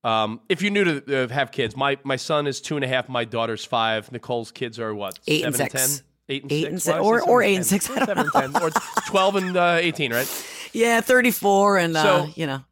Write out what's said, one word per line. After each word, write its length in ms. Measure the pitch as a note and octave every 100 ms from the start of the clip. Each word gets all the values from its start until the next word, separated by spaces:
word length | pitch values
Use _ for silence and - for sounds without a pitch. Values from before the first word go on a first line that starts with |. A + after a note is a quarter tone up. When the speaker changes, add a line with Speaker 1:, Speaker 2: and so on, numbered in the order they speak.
Speaker 1:
Um, 360 | A#2 A2 A2 A#2 _
if 120 | E3
you're 80 | G3+
new 120 | G3+ F3+ C#3+
to, 240 | C3 C3+
uh, 40 | B2
have 220 | C3+ C3+
kids, 240 | - A#2 C3+
my, 220 | C#3 C#3
my 120 | C3+ C3
son 320 | - D3+ D3
is 120 | C3
two 160 | - D3+
and 80 |
a 40 | C3
half, 200 | C3 A#2+
my 160 | B2+
daughter's 400 | A2+ A2+ A2+ A2
five. 480 | - A#2+ A2+ A2 G#2
Nicole's 400 | A#2+ - A#2+ A2+
kids 280 | - B2 A2
are 160 | A2+ G#2
what? 240 | G2 - -
Speaker 2:
Eight 180 | D3+ C#3+
and 100 | -
Speaker 1:
Seven 160 | C3+ C3
Speaker 2:
six. 200 | C3 C#3+
Speaker 1:
ten? 80 | _ _ -
Eight 140 | C#3
and 80 | C3+
Speaker 2:
Eight 100 | D3
Speaker 1:
six? 80 | D3
Speaker 2:
and 100 | F#3
six, 120 | E3+ D#3+
Speaker 1:
Why 20 |
Speaker 2:
or, 140 | G3 A#3
Speaker 1:
is 60 |
it 40 | F4
Speaker 2:
or 120 | B3
Speaker 1:
seven 80 | G3+
Speaker 2:
eight 60 | F#3+
Speaker 1:
and 20 |
Speaker 2:
and 80 | F3
six, 220 | F#3+ -
I 60 | C4
don't 100 | B3
Speaker 1:
Seven 160 | F#3+
and 300 | - - C3+
Speaker 2:
know. 60 | C#3+
Speaker 1:
ten, 40 |
or 60 | E3 - - - -
twelve 280 | G3 F#3+ G3
and, 220 | F#3 F3+
uh, 200 | F3 E3+
eighteen, 320 | E3+ E3 C3+
right? 320 | A#2 C3+ - - - -
Speaker 2:
Yeah, 280 | A3+ A#3 A#3
thirty-four 760 | A3 B3+ A#3+ - G3+ G3 G3+ G3
and, 180 | E3+ D#3+
uh, 40 | D#3 F3+ D3+
Speaker 1:
So, 40 | E3
Speaker 2:
you 120 | D#3
know. 140 | C3+ -